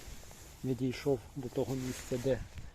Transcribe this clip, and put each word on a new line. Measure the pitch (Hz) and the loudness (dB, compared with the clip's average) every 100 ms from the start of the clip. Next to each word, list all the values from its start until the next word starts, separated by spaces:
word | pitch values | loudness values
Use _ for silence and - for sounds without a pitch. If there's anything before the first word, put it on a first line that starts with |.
| - - - - - - | -10 -10 -12 -14 -14 -4
не | 127 | 0
дійшов | 123 131 117 147 127 - 143 | 2 2 2 4 4 2 -6
до | 123 | -2
того | 139 123 131 | 2 2 2
місця, | 127 - - 127 | 0 -4 -2 2
де | 127 117 - - - | 4 4 0 -8 -10